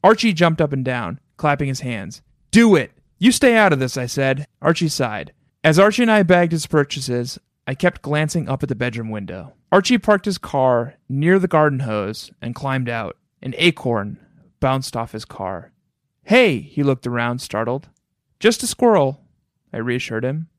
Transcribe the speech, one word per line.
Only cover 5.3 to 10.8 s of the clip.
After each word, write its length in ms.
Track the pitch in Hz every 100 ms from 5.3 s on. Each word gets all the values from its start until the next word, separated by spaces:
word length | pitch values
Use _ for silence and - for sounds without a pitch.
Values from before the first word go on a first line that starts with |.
| _ _ _
As 140 | 156 156
Archie 240 | 202 214
and 80 | 240
I 120 | 214
bagged 300 | 175 180 175
his 140 | 165 -
purchases, 720 | 156 143 - 131 123 123 - _ _ -
I 80 |
kept 280 | 135 180 -
glancing 460 | - 151 156 175 104
up 140 | 135
at 60 | 135
the 60 |
bedroom 360 | 123 123 113 110
window. 420 | 107 95 90 - _ _
Archie 260 | 196 190 247
parked 260 | - 208
his 140 | 208 185
car 560 | - 143 131 120